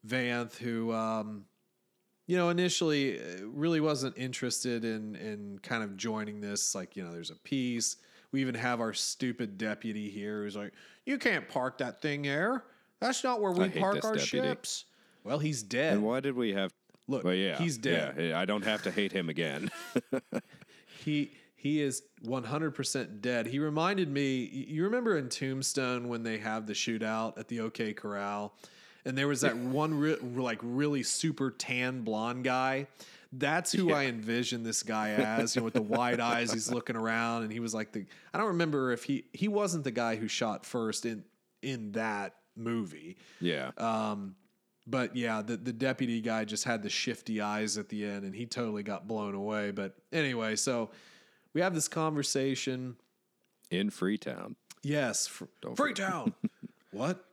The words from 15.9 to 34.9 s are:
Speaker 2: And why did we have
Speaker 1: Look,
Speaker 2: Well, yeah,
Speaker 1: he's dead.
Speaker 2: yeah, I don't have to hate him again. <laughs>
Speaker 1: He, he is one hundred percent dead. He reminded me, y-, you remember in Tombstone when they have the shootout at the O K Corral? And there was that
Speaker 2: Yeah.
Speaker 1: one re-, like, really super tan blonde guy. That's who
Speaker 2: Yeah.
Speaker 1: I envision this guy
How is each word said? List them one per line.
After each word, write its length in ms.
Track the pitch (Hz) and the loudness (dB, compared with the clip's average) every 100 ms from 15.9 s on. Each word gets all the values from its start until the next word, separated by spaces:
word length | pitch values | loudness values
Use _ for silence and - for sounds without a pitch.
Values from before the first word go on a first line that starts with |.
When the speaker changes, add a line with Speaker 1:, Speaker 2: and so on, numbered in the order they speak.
| 104 | 4
Speaker 2:
And 80 | |
why 180 | 107 127 | 4 2
did 160 | 139 127 | 0 2
we 160 | 113 | 2
have 200 | 98 95 - _ _ - | 2 0 -2 _ _ -4
Speaker 1:
Look, 160 | 131 90 | 0 2
Speaker 2:
Well, 80 | |
yeah, 240 | 92 95 - | 4 2 2
Speaker 1:
he's 200 | 170 123 | 0 2
dead. 380 | 117 123 71 - | 2 2 2 0
Speaker 2:
yeah, 220 | 85 80 | 0 2
I 60 | 95 | 2
don't 180 | 104 | 2
have 200 | 101 107 | 2 0
to 80 | 101 | 0
hate 200 | 90 98 | 0 2
him 160 | 98 85 | 0 0
again. 440 | 78 80 71 80 - - 247 - | 0 -2 -2 -4 -6 -2 -4 0
<laughs> 100 | 262 - - - - - - - - | -4 -2 -8 -8 -20 -20 -20 -20 -8
Speaker 1:
He, 280 | - 147 143 - - _ | -2 0 -2 -8 -20 _
he 260 | 139 151 | 0 2
is 220 | 143 127 - - | 2 -2 -8 -12
one 220 | 113 131 | -4 -2
hundred 280 | 113 147 156 | 0 0 0
percent 500 | - 131 135 123 107 | 0 -2 -2 -4 -4
dead. 240 | 120 120 113 | 0 0 0
He 120 | 135 | 0
reminded 500 | 151 151 170 202 170 | 2 4 2 2 2
me, 400 | 139 139 131 117 | 2 2 2 -2
y-, 140 | 135 113 | -6 -4
you 140 | 156 190 | 0 2
remember 320 | 240 233 170 | 2 2 2
in 120 | 127 | 0
Tombstone 800 | - 135 135 135 - 131 123 120 | -2 -2 -2 -2 0 0 0 0
when 160 | 117 | -2
they 140 | 113 110 | -2 -2
have 260 | 110 110 107 | -2 -2 -2
the 60 | |
shootout 640 | 101 - 113 110 110 113 - | -2 0 0 0 0 -2 -4
at 100 | 104 | -6
the 120 | 117 | -4
O 80 | 110 | -4
K 240 | - 110 | -2 -4
Corral? 600 | 104 107 101 101 104 104 - - - - - | -2 -4 -4 -2 -2 -4 -10 -20 -20 -20 -10
And 120 | 131 131 | -4 0
there 100 | 143 | 2
was 140 | 143 | 4
that 140 | 143 117 | 2 2
Speaker 2:
Yeah. 140 | 123 | 0
Speaker 1:
one 240 | 135 156 151 | 2 2 4
re-, 160 | 151 156 | 4 2
like, 440 | 127 120 127 110 | 0 -2 0 -2
really 400 | 117 127 147 143 | -2 2 4 2
super 480 | 120 - 165 143 135 | 0 2 0 2 -2
tan 500 | - - 123 127 131 | -2 -2 0 0 0
blonde 420 | 113 107 113 123 | -2 0 0 0
guy. 440 | 127 127 131 135 139 - - - - | 0 2 2 0 -4 -12 -20 -20 -14
That's 400 | 131 143 160 - | -2 2 2 2
who 180 | 202 175 | 4 4
Speaker 2:
Yeah. 60 | 151 | 4
Speaker 1:
I 80 | 135 | 2
envision 580 | 117 107 117 120 123 | 0 0 0 2 0
this 180 | 113 107 | 0 -2
guy 260 | - | 0